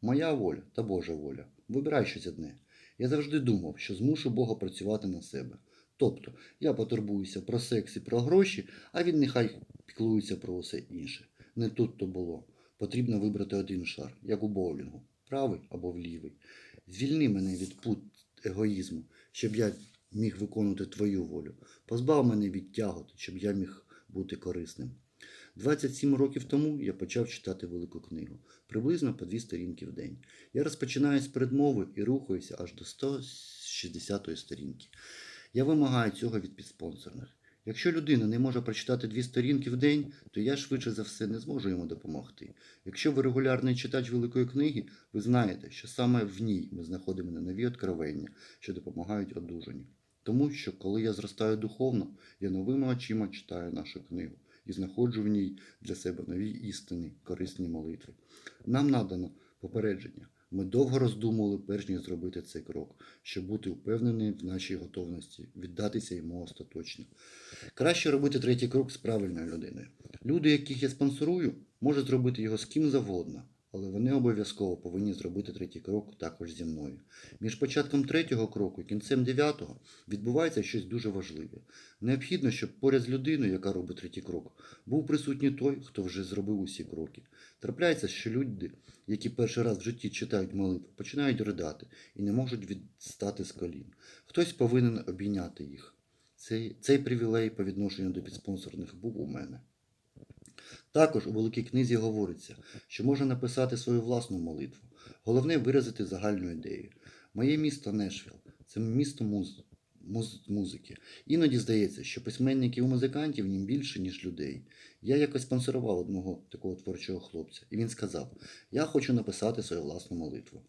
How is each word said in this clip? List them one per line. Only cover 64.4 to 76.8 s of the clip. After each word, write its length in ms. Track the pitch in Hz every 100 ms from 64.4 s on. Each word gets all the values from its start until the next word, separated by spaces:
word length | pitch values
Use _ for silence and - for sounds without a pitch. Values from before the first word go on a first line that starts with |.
нашій 320 | 90 95 - 95
готовності, 720 | 87 95 87 87 - - - -
віддатися 580 | 90 85 104 110 -
йому 280 | 87 82 87
остаточно. 600 | 82 - - 82 - - - _ - - - - -
Краще 360 | - 151 170 156
робити 280 | 139 143 135
третій 300 | 123 123 123
крок 240 | 135 127
з 40 | -
правильною 500 | - 110 95 82 82
людиною. 400 | 82 - - - _ - -
Люди, 260 | 120 165 151
яких 320 | 143 139 127
я 60 | 135
спонсорую, 640 | - 139 - 151 180 127 - - -
можуть 260 | 131 139 131
зробити 360 | 131 127 123
його 160 | 110 107
з 60 |
ким 260 | - 151 151
завгодно, 520 | 131 101 90 - - - _ _
але 160 | 95 98
вони 240 | 101 127
обов'язково 640 | 135 120 107 104 - 98 90
повинні 360 | 87 92 104
зробити 400 | - 85 95 -
третій 280 | - 90 -
крок 380 | - 104 - -
також 340 | 80 - 85
зі 120 | 82
мною. 360 | 82 78